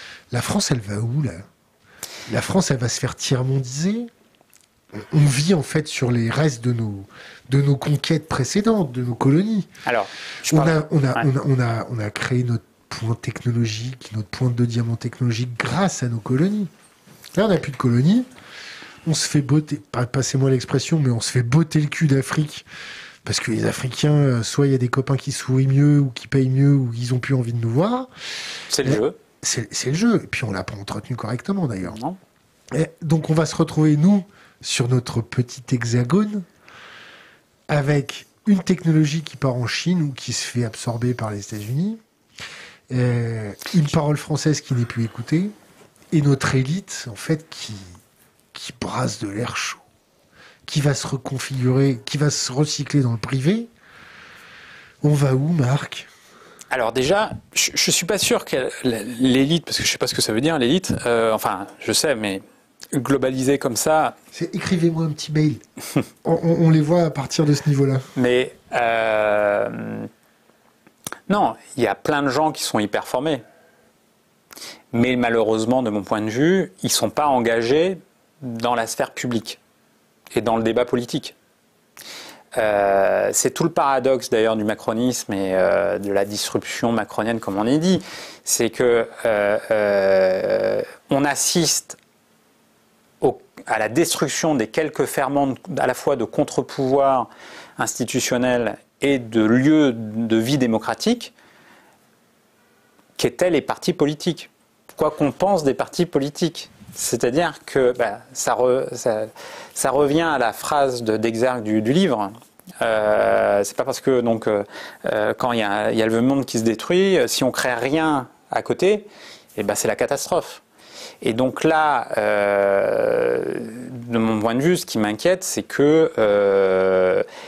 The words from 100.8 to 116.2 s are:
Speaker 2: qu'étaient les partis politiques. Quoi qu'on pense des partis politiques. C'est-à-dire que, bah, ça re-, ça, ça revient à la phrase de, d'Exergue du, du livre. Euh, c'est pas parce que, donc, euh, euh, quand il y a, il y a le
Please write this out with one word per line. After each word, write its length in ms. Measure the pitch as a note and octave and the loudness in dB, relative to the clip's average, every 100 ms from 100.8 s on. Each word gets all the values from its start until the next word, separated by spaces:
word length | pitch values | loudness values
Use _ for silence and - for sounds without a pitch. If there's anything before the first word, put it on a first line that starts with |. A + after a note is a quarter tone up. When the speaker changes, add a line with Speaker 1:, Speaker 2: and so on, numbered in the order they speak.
| - A2+ - A#3+ - - _ _ - - _ _ _ _ _ _ _ _ _ _ _ _ _ - | -2 -2 -2 -2 -4 -20 _ _ -20 -20 _ _ _ _ _ _ _ _ _ _ _ _ _ -4
Speaker 2:
qu'étaient 320 | B2 - F3+ | -4 0 0
les 100 | D#3+ | 0
partis 320 | - A#2 - | -2 -4 -4
politiques. 560 | - D3 D3+ - D#3 - _ _ _ - - | 0 0 0 -4 -6 -8 _ _ _ -20 -4
Quoi 160 | D3+ | -4
qu'on 180 | - D3 | 0 -2
pense 320 | - F#3 G3 | 0 0 2
des 120 | C#3+ | 2
partis 320 | A#2+ B2+ - F3 | 0 -2 -2 -2
politiques. 640 | D3+ C#3 - E3+ - - - - | 0 -2 -2 -4 -4 -14 -20 -18
C'est-à-dire 680 | - - A#2+ B2+ C3+ E3+ - | -10 -4 0 0 0 -2 -4
que, 280 | - C#3 B2 B2 | -4 2 2 2
bah, 220 | A2+ G#2+ - | -2 -4 -12
ça 220 | - - | -6 -2
re-, 380 | A2+ B2+ B2+ - | 2 2 2 -2
ça, 320 | A#2+ B2 G#2+ A2 - - - - | -4 -2 -2 -4 -12 -18 -18 -12
ça 160 | - C#3 | -4 0
revient 320 | C3 D3 D3 | 2 2 2
à 160 | E3 C#3+ | 2 0
la 140 | A#2 | 0
phrase 520 | G#2 - D3+ C#3 B2 | -2 -2 2 2 0
de, 120 | A2+ A2 | -2 0
d'Exergue 460 | A#2 A2+ B2+ B2 | 0 0 0 0
du, 200 | G#2+ A2 | 0 0
du 100 | A2 | 2
livre. 400 | D3+ F#3+ A#2 G2 A2 - _ - - | 2 2 0 -4 -8 -20 _ -20 -4
Euh, 800 | A#2 A2 G#2+ G#2+ G#2+ G#2 G#2 G2+ | 0 2 2 4 4 4 4 2
c'est 140 | G2+ - | 0 -2
pas 80 | |
parce 160 | B2+ B2+ | -4 -2
que, 200 | - C3 | 2 2
donc, 280 | A#2 A2+ A2+ | 2 0 0
euh, 160 | G#2 G2+ - - - - | -2 -2 -10 -18 -10 -4
euh, 280 | A2 G#2+ | -2 0
quand 180 | A2 B2+ | 0 0
il 80 | A#2 | 0
y 20 | |
a, 300 | G#2 G2+ G#2+ | 0 0 0
il 60 | A2+ | 0
y 40 | |
a 40 | A2 | 2
le 140 | A2+ | 2